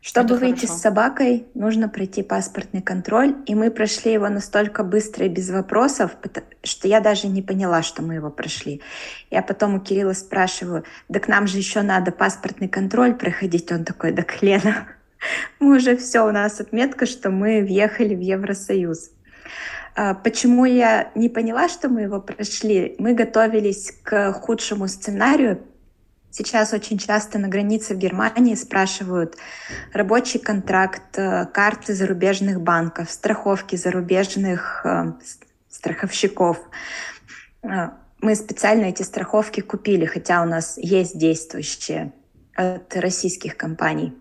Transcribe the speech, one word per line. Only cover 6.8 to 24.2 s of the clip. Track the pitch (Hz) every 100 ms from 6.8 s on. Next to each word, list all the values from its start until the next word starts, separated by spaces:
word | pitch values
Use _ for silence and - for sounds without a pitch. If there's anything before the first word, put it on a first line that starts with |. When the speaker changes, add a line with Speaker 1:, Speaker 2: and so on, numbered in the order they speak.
| 190
Speaker 1:
я | 214
даже | 214 202 196
не | 190
поняла, | 190 190 185 170
что | 160 -
мы | 160
его | 160 151
прошли. | - 160 - - 143 - - - - -
Я | -
потом | - 196 208
у | 196
Кирилла | 190 196 196
спрашиваю: | 190 - 196 185 - 180 170 165 - _
"Да | 190
к | -
нам | 202 202
же | 190
еще | 190 214
надо | 202 190 180
паспортный | 175 196 196 196 190 190
контроль | 196 196 220 247
проходить". | 240 - 175 190 170 165
Он | 170
такой: | 165 180 165
"Да, | 165 180 -
Лена, | 196 196 208 196 - - _ _
<laughs> | - - - _
мы | 285 277
уже | 247 247
все, | - 233 220
у |
нас | 208 208 208
отметка, | 208 220 269 277 240
что | - 190
мы | 190 208 220
въехали | 196 190 208 208 226
в | 190
Евросоюз". | 185 190 196 196 - 196 175 165 - _ _ - - - - - - -
А, | 208
почему | 190 233 220 247 247 254
я | 247 233 220 - 214
не | 233
поняла, | 233 226 233 339
что | - 285
мы | 240
его | 202 196
прошли? | - - 208 - 220 196 - -
Мы | 220
готовились | 240 226 220 226 220 208 196 - -
к | - 214